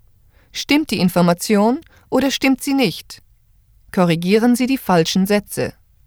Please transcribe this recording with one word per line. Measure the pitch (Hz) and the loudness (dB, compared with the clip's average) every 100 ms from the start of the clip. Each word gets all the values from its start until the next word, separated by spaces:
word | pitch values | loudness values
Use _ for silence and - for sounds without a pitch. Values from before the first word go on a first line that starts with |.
| _ _ _ _ _ | _ _ _ _ _
Stimmt | - - 285 311 | -14 -2 0 0
die | 202 | 0
Information | 180 175 175 175 - 208 214 285 - _ _ | 0 2 2 0 0 2 2 -2 -8 _ _
oder | 269 269 | -2 -2
stimmt | - 277 269 | -2 -2 -2
sie | - | -2
nicht? | 269 220 - - - _ _ _ _ _ _ _ | 0 -2 -4 -16 -20 _ _ _ _ _ _ _
Korrigieren | - 175 165 175 214 240 240 | -2 0 0 0 2 2 0
Sie | 247 | 0
die | 269 | -2
falschen | - 175 165 190 190 | 0 0 2 0 0
Sätze. | 208 - - - - _ _ | 0 -2 -8 -8 -8 _ _